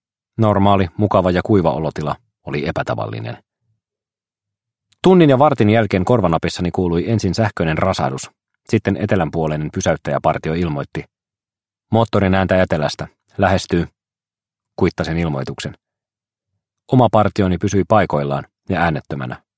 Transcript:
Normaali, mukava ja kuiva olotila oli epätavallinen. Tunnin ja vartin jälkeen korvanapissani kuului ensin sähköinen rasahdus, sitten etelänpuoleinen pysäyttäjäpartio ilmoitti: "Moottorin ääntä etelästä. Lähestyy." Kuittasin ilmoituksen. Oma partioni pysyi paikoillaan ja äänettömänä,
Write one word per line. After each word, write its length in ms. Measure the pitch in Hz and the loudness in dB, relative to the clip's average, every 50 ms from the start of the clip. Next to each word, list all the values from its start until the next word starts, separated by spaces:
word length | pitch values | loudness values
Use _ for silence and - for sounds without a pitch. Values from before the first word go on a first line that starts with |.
| _ _ _ _ _ _ _ - | _ _ _ _ _ _ _ 0
Normaali, 500 | 110 107 101 95 98 101 101 98 95 85 - - | 2 2 2 2 4 4 4 2 2 -2 -2 -2
mukava 340 | 104 101 - 98 90 92 | -2 0 2 2 2 2
ja 100 | 87 90 | 0 0
kuiva 300 | - - 110 98 82 80 | 0 2 2 2 2 2
olotila 440 | 64 76 80 73 - - 76 71 67 - _ _ _ _ _ | 0 -2 -4 -6 -6 -6 -6 -6 -6 -8 _ _ _ _ _
oli 220 | - 69 73 69 80 | -8 -8 -6 -6 -4
epätavallinen. 760 | - - 139 - 120 110 107 110 110 113 113 117 117 - _ _ _ _ _ _ _ _ _ _ _ _ _ _ _ _ _ _ _ _ _ _ _ _ _ _ _ _ _ _ _ _ - | -6 -6 -6 -6 -6 -6 -6 -8 -8 -10 -10 -12 -12 -14 _ _ _ _ _ _ _ _ _ _ _ _ _ _ _ _ _ _ _ _ _ _ _ _ _ _ _ _ _ _ _ _ 4
Tunnin 260 | 180 190 180 165 147 | 4 6 6 6 6
ja 100 | 131 123 | 6 6
vartin 300 | 143 151 139 - 113 104 | 4 2 4 2 2 4
jälkeen 360 | 110 117 110 101 - 92 90 | 4 4 2 2 0 0 2
korvanapissani 640 | - 123 113 92 85 82 82 - 85 - - 90 85 | 2 2 2 2 0 0 0 -2 -4 -4 -4 -4 -4
kuului 380 | - - 92 87 85 87 76 92 | -2 -2 -2 0 0 -2 -2 0
ensin 260 | 117 104 - 95 82 | -2 -2 0 -2 0
sähköinen 420 | - 113 101 - - 87 80 80 80 | 0 -2 -2 -2 -2 -2 -2 0 0
rasahdus, 540 | - 95 92 - - 65 - 135 - - _ _ _ _ _ _ _ - | 0 -2 -2 -2 -2 -4 -4 -8 -10 -14 _ _ _ _ _ _ _ -2
sitten 280 | - 107 - - 98 71 | -2 0 0 0 -2 -2
etelänpuoleinen 720 | 98 110 107 95 82 73 - 82 80 78 76 76 76 76 - | -2 -2 0 0 0 -2 -2 -4 -4 -2 -4 -4 -6 -6 -6
pysäyttäjäpartio 800 | 95 - 87 80 - - 76 71 - - 78 78 - - 80 80 | -4 -2 -2 -2 -2 -4 -6 -6 -2 0 0 -2 -2 -4 -4 -4
ilmoitti: 500 | 87 90 82 73 69 69 - - 82 - - _ _ _ _ _ _ _ _ _ _ _ _ _ _ _ _ | -4 -4 -4 -4 -6 -8 -10 -10 -12 -12 -12 _ _ _ _ _ _ _ _ _ _ _ _ _ _ _ _
"Moottorin 440 | 107 113 113 - - 104 98 92 92 | 0 0 2 2 0 0 2 2 2
ääntä 260 | 95 95 87 95 92 | 2 2 2 2 2
etelästä. 460 | 92 - 90 78 73 69 - - 78 - _ _ _ _ _ - | 2 2 0 -2 -2 -4 -6 -8 -12 -14 _ _ _ _ _ 0
Lähestyy." 500 | 98 90 95 90 - - 92 85 82 - _ _ _ _ _ _ _ _ _ _ _ _ _ _ _ _ _ | 2 2 2 0 0 -2 -2 -2 -2 -4 _ _ _ _ _ _ _ _ _ _ _ _ _ _ _ _ _
Kuittasin 420 | - 95 85 - - 87 85 82 85 | -2 -2 -2 0 -2 -4 -4 -4 -4
ilmoituksen. 560 | 85 80 71 67 67 - 69 - - 76 - - _ _ _ _ _ _ _ _ _ _ _ _ _ _ _ _ _ _ _ _ _ - | -4 -4 -4 -6 -8 -8 -10 -10 -12 -12 -12 -14 _ _ _ _ _ _ _ _ _ _ _ _ _ _ _ _ _ _ _ _ _ 0
Oma 160 | 131 127 123 107 | 2 4 4 4
partioni 460 | - 107 104 98 - - 98 92 90 85 | 4 2 2 2 0 0 0 0 0 -2
pysyi 260 | - 101 - 98 90 - | -2 -2 0 -2 0 2
paikoillaan 560 | 113 104 92 - - 73 71 71 69 69 71 - _ _ _ - | 2 2 2 2 0 -2 -2 -2 -4 -6 -8 -12 _ _ _ -6
ja 120 | 95 80 | -2 0
äänettömänä, 600 | 85 85 78 69 - _ - 69 65 62 60 - _ _ _ | 0 0 -2 -4 -6 _ -10 -8 -8 -10 -10 -14 _ _ _